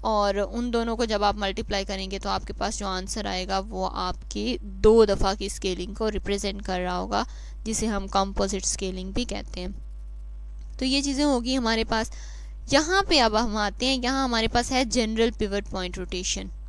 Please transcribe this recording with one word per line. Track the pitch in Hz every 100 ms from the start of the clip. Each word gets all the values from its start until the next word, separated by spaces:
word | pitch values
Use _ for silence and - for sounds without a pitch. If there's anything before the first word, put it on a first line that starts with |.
और | 220 214 202 196
उन | 202 233 240
दोनों | 233 233 226
को | 226
जब | 214
आप | 208 202
multiply | 196 180 - 202 196
करेंगे | 190 190 196
तो | 202
आपके | 190 -
पास | - 202 -
जो | 202
आंसर | 185 190 220 202
आएगा | 185 185 196
वो | 202 190 185
आपकी | - 185 180 - 208 220 -
दो | 208 190 214 226 214
दफ़ा | 196 196
की | 196 202
scaling | - 190 180 185 196
को | 220
represent | 208 - 202 202 202 196
कर | 185
रहा | 180 180
होगा, | 190 202 240 - - - -
जिसे | 220 220
हम | 202 196
composite | 196 196 202 196 190 -
scaling | - 190 185 185
भी | 196 240
कहते | 202 - -
हैं। | 180 202 - - - - - - - - - -
तो | 262
ये | 277
चीज़ें | 277 269 294
होगी | 254 233 262
हमारे | 226 226
पास। | 226 226 226 - - - - - -
यहाँ | 277 311 381
पे | 403 320
अब | 226 214
हम | 240 214
आते | 208 - 254
हैं, | 269
यहाँ | 240 269
हमारे | 262 233 220
पास | 240 240
है | 254 262
general | 240 220 226 233
pivot | 226 208 202 202
point | 190 180 185
rotation। | 180 180 - - 185 -